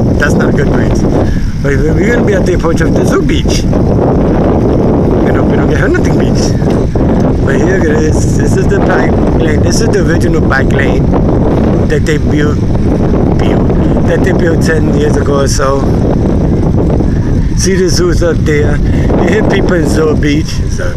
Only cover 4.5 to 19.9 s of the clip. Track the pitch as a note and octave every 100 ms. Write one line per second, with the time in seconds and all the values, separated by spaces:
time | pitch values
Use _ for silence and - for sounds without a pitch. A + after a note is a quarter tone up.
4.5 | - - - - - - - - - -
5.5 | - - D3 - F4 - - - - -
6.5 | - - - - - - - - - -
7.5 | B2 D#3+ F#3+ D#3+ D3+ D#3 C#3+ - - -
8.5 | - - - - - - - - - -
9.5 | - - - - G3+ D#3 E3 E3+ D#3+ -
10.5 | C3+ C3 C3+ C3+ - - - - - -
11.5 | - - - - D3+ D#3+ D3+ - D3+ C#3+
12.5 | - - - - - - - - - -
13.5 | - - - D#3 - - E3 F#3 F#3 E3+
14.5 | D#3+ - D#3+ D#3 C#3+ D3 D3 C3+ C#3+ C3+
15.5 | - C#3 C3+ C#3 - - - - - -
16.5 | - - - - - - - - - -
17.5 | - F3 F#3+ F#3 D3+ F3 - F3 D#3 D#3
18.5 | A#2 - - - - - D3 F3 G3+ -
19.5 | G3 F#3 F3+ D#3